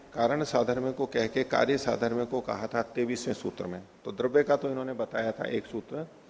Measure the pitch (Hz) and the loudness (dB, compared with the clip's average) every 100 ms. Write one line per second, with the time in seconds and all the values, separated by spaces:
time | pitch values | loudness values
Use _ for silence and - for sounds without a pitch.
0 | - 113 120 147 151 127 120 123 131 131 | -8 0 2 2 2 2 2 2 -2 -2
1 | 135 120 113 135 131 127 123 135 - - | 0 0 2 0 2 4 4 2 0 0
2 | 117 117 120 131 117 101 110 117 113 127 | 2 0 0 -2 -2 -4 -2 -2 -2 -2
3 | 120 117 - 104 92 - 92 90 - - | -2 -2 -4 -4 -4 -6 -6 -8 -12 -14
4 | - 101 123 143 143 139 139 131 131 120 | -10 -2 2 4 4 2 2 -4 -4 -4
5 | 110 113 113 - - 113 - 113 - 143 | -4 -2 -2 -2 -2 -2 -4 -8 -6 -8
6 | 160 - - | -10 -14 -20